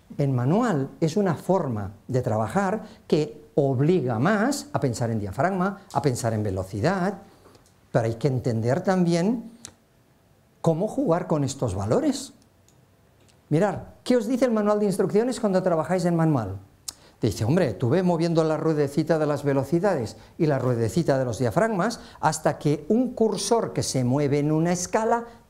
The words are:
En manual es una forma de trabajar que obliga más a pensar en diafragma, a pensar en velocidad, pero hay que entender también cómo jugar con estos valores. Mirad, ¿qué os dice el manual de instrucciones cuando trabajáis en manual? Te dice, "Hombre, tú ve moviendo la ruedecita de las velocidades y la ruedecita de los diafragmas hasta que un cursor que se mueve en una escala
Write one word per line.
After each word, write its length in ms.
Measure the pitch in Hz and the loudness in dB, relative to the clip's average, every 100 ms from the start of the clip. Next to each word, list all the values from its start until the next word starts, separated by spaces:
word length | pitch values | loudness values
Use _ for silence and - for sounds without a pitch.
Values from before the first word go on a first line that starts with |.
| - - | -10 -2
En 160 | 139 | 0
manual 560 | 127 123 202 247 151 135 - | 0 2 2 2 0 -4 -2
es 160 | 160 208 | -2 0
una 200 | 190 143 | 0 0
forma 560 | - 190 147 107 98 - - | 0 0 0 -4 -6 -10 -4
de 140 | 123 | -2
trabajar 640 | 117 107 107 185 196 220 - - - | 0 0 0 0 0 -2 -8 -18 0
que 420 | 165 151 - - - | 0 0 -6 -6 0
obliga 640 | 139 127 151 180 127 110 | 0 2 4 2 2 0
más 480 | 156 214 240 294 - | 2 2 0 -2 -4
a 60 | - | -2
pensar 300 | 135 107 117 | -2 -2 -2
en 100 | 113 | -2
diafragma, 600 | 98 95 165 196 185 196 - | -4 -2 -2 0 -2 -4 -6
a 80 | - | -2
pensar 320 | 147 120 117 | 0 0 0
en 100 | 107 | -2
velocidad, 760 | 107 95 92 104 135 190 180 196 - - - - _ _ _ | -2 -4 -4 -2 0 0 -2 -4 -12 -20 -20 -20 _ _ _
pero 140 | 131 113 | 0 0
hay 100 | 113 | 0
que 120 | 147 | 0
entender 540 | 127 131 113 113 147 | 0 0 0 0 0
también 720 | 196 185 170 170 190 240 - - - - _ _ _ _ _ _ _ _ | 0 2 2 2 0 -2 -8 -18 -20 -20 _ _ _ _ _ _ _ _
cómo 280 | 165 160 214 | -2 0 -2
jugar 380 | - 277 170 175 | -2 0 0 0
con 180 | 156 | -2
estos 300 | 135 - 120 | -2 -2 -4
valores. 600 | 92 98 180 302 - - - _ _ _ _ _ _ _ _ _ _ - | -4 0 0 0 -2 -8 -18 _ _ _ _ _ _ _ _ _ _ -2
Mirad, 300 | 151 202 143 - - | 0 0 -2 -10 -8
¿qué 120 | - 247 | 0 0
os 120 | 214 | 2
dice 180 | 254 254 | 0 2
el 60 | |
manual 280 | 220 208 208 | 2 2 2
de 60 | 208 | 2
instrucciones 540 | 185 190 202 247 233 | 0 2 2 0 -2
cuando 240 | 214 185 | 0 0
trabajáis 420 | 180 160 156 185 175 | 2 0 0 0 2
en 100 | 170 | 2
manual? 440 | 160 139 101 98 - _ - - - _ | 2 2 -2 -8 -14 _ -20 -20 -20 _
Te 80 | 117 | -2
dice, 180 | - 107 | 0 0
"Hombre, 280 | 175 147 | 2 0
tú 160 | - 120 | 0 0
ve 140 | 165 | 2
moviendo 400 | 180 165 170 165 | 2 2 2 2
la 140 | 160 156 | 2 0
ruedecita 600 | 160 151 143 165 156 160 | 0 0 0 0 0 2
de 80 | 151 | 2
las 160 | 143 | 0
velocidades 760 | 139 139 131 170 202 160 107 - - - | 0 0 0 0 2 0 -4 -8 -16 -2
y 100 | 156 | 0
la 120 | 135 | 2
ruedecita 600 | 123 117 113 175 151 135 | 0 0 0 0 2 2
de 60 | 127 | 0
los 120 | 113 | -2
diafragmas 600 | 123 165 226 202 208 233 - - | -2 0 -2 0 -2 -4 -12 -4
hasta 380 | 156 160 160 143 | -2 0 -2 0
que 280 | 147 151 - | -2 -2 0
un 240 | 220 254 | 0 0
cursor 600 | - 220 185 - 226 - | 0 -2 0 0 0 0
que 100 | - | -4
se 200 | 117 135 | -2 0
mueve 360 | 123 139 143 143 | 0 2 2 0
en 120 | 147 | 2
una 200 | 156 170 | 2 0
escala 540 | 175 - 220 226 233 233 - - | 0 -2 -2 0 0 -4 -16 -4